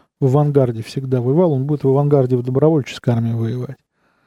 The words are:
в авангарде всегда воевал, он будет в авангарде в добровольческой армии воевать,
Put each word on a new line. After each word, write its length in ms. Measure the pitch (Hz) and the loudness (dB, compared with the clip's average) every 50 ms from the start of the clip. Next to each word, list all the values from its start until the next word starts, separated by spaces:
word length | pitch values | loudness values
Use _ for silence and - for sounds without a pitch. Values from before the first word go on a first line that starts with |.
| _ _ _ - | _ _ _ -2
в 60 | 143 | 0
авангарде 560 | 131 127 147 147 147 143 139 131 120 113 110 | 2 2 2 2 2 2 2 2 2 -2 -6
всегда 380 | 107 - - 143 135 131 131 127 | -10 -8 -10 -8 -4 -2 -2 -2
воевал, 320 | 117 127 139 170 185 170 | 0 0 2 2 2 2
он 140 | 143 131 135 | 0 -2 -2
будет 180 | 147 151 135 - | -2 -4 0 0
в 40 | 135 | 0
авангарде 480 | 135 143 147 147 147 139 127 127 127 | 2 2 2 2 2 2 2 2 0
в 60 | 123 | -2
добровольческой 720 | 120 127 127 135 147 160 165 147 110 - - - - 131 117 | -2 -2 0 2 2 2 2 2 -2 -4 -10 -6 -2 -2 0
армии 200 | 117 117 117 117 | 0 0 -2 -2
воевать, 420 | 113 113 113 120 123 123 - 131 _ _ _ _ _ _ _ _ _ _ | -4 -4 -4 -6 -8 -10 -12 -14 _ _ _ _ _ _ _ _ _ _